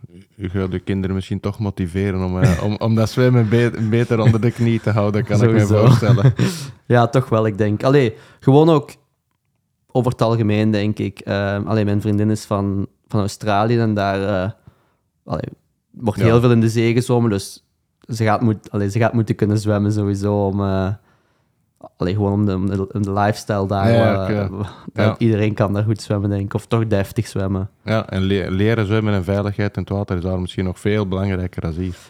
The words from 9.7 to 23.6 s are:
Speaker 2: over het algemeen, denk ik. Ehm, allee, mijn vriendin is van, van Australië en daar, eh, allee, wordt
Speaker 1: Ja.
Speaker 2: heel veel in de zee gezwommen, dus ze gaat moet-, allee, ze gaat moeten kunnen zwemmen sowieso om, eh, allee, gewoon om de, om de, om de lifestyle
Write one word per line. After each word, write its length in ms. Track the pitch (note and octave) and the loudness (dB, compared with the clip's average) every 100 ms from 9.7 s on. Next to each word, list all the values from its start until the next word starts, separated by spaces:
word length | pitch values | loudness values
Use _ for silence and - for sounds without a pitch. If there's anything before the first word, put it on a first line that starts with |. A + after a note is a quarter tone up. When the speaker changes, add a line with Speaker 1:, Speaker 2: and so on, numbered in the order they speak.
| _ _ | _ _
Speaker 2:
over 180 | B2+ A#2+ | -2 -2
het 100 | B2+ | 0
algemeen, 480 | A#2 A2+ G#2+ G#2 A2 | 0 2 2 2 2
denk 280 | G#2+ G#2 G#2 | 0 -2 -2
ik. 200 | G2+ - | -6 -6
Ehm, 460 | - G2+ G2+ G2+ G2+ | -6 -4 -2 -4 -2
allee, 180 | A2 | -2
mijn 160 | G#2 G2+ | 0 0
vriendin 300 | G#2 G#2 G#2+ | 0 0 0
is 140 | G#2+ | -2
van, 420 | - G2+ G2+ G2 F#2+ _ _ | -2 -4 -2 -4 -6 _ _
van 120 | A2 | -4
Australië 580 | G2+ - G#2+ G2+ A2 A#2+ | -4 -6 -4 0 2 2
en 160 | A2+ | 0
daar, 480 | G#2 G2 G2 G2 G2 | 0 0 -2 -2 -2
eh, 60 | F#2 - _ _ _ _ _ _ | -4 -6 _ _ _ _ _ _
allee, 240 | - - - - _ _ _ | -10 -8 -8 -12 _ _ _
wordt 280 | - A#2 G#2 | -8 -4 2
Speaker 1:
Ja. 40 | A2 | 4
Speaker 2:
heel 140 | A#2 | 6
veel 100 | B2 | 6
in 100 | A#2 | 4
de 80 | A2+ | 2
zee 240 | A2 A#2 | 2 2
gezwommen, 380 | A#2 A#2 B2 A#2 | 2 2 2 2
dus 340 | G2 - - _ _ _ _ | 0 -4 -14 _ _ _ _
ze 240 | - A2+ | -10 -2
gaat 160 | A2+ G#2 | 0 2
moet-, 300 | A#2 G#2+ - | 2 -2 -4
allee, 200 | G#2+ G2+ | -4 -2
ze 80 | G#2 | 0
gaat 140 | A#2 | 0
moeten 220 | A#2+ G#2+ | 2 0
kunnen 240 | G#2+ G#2 G#2 | 0 0 2
zwemmen 340 | G#2 G#2 G2+ | 2 2 2
sowieso 540 | G#2+ G2+ G2+ G2+ G#2 G2+ | 0 0 0 0 0 0
om, 140 | G2 | 0
eh, 280 | G2 F#2+ F#2+ G#2+ _ _ _ _ _ _ _ _ - - | 0 0 -2 -4 _ _ _ _ _ _ _ _ -18 -6
allee, 180 | F2+ | -4
gewoon 180 | G2+ G2+ | 0 0
om 140 | G2+ G#2 | 0 0
de, 80 | |
om 120 | F#2 G2 | 0 -2
de, 220 | G2+ F#2+ | -2 -4
om 100 | G#2 | -4
de 100 | G2+ | -4
lifestyle 540 | G2 G#2 G#2+ - G#2 | 0 0 0 -4 -2